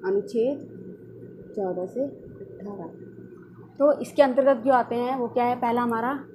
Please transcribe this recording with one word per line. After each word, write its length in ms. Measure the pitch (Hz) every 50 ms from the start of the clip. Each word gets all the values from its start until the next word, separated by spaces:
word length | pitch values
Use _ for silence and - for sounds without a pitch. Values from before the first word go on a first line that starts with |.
| 190
अनुच्छेद 540 | 190 190 202 196 - - 233 226 262 285 - - - - - - - - - - - - - - - - - - - -
चौदह 300 | 214 196 185 175 180 180
से 180 | 185 - 240 277
अठारह। 840 | 277 - - - - - - - - - - 190 208 202 185 170 160 - - - - - - - - - - - - - - - - - -
तो 140 | 277 294 285 -
इसके 220 | 247 - - -
अंतर्गत 400 | 285 262 247 277 254 277 269 226 220
जो 80 | 269 262
आते 220 | 247 226 - 240
हैं 200 | 240 247 247 262
वो 120 | 262 240 226
क्या 160 | 233 247 240
है, 120 | 240 247
पहला 260 | 247 247 233 233 240
हमारा 320 | 240 240 226 226 233 247 285 277 - -